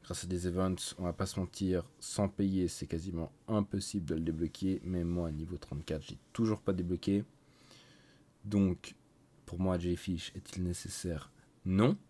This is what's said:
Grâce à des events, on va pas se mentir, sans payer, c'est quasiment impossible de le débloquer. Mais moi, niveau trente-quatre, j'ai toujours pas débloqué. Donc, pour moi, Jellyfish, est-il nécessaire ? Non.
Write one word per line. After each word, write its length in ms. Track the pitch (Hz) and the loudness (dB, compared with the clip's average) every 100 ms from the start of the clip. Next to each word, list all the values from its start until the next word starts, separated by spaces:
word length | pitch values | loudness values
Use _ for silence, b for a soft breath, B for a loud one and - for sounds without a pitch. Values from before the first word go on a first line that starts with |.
Grâce 180 | - 90 | -6 -6
à 60 | 87 | -2
des 180 | 90 90 | 0 0
events, 480 | 87 92 92 - - | 2 2 2 -4 -2
on 40 | |
va 100 | 90 | -2
pas 140 | 85 95 | 0 -2
se 140 | - | -2
mentir, 420 | 90 - 95 90 - - | -4 0 2 2 -2 -14
sans 300 | - - 98 | -6 0 0
payer, 400 | - 98 95 90 | 2 2 4 2
c'est 180 | - - | -2 -4
quasiment 460 | 85 95 85 80 - - | -4 -2 -4 -6 -8 -2
impossible 580 | 107 101 98 - 101 76 | 0 0 -2 -2 -4 0
de 80 | |
le 60 | 80 | 0
débloquer. 600 | 82 80 82 - 95 95 | 0 0 -2 -2 -2 -2
Mais 180 | - 90 | -2 -2
moi, 300 | 85 87 85 | 0 0 -2
niveau 240 | 76 80 87 | -4 -6 -8
trente-quatre, 460 | - 71 - 78 | -8 -8 -4 -6
j'ai 160 | - - - | -6 -16 -10
toujours 280 | - 110 107 | 0 2 2
pas 120 | - | 0
débloqué. 520 | 90 87 90 - 101 - - B B B B B B B B B _ | 0 0 -2 2 2 0 -14 B B B B B B B B B _
Donc, 500 | 104 101 95 87 - - _ _ _ - - | 2 6 6 4 -6 -18 _ _ _ -20 -10
pour 120 | 87 | 0
moi, 220 | 95 90 | 2 2
Jellyfish, 520 | 87 87 - 85 - 95 | 2 0 -2 -4 -4 -12
est-il 260 | - 92 | -10 -4
nécessaire ? 680 | 90 87 - - 90 82 - b b _ | -2 -2 -6 -6 -4 -4 -8 b b _
Non. 340 | 95 95 123 202 | 2 6 6 4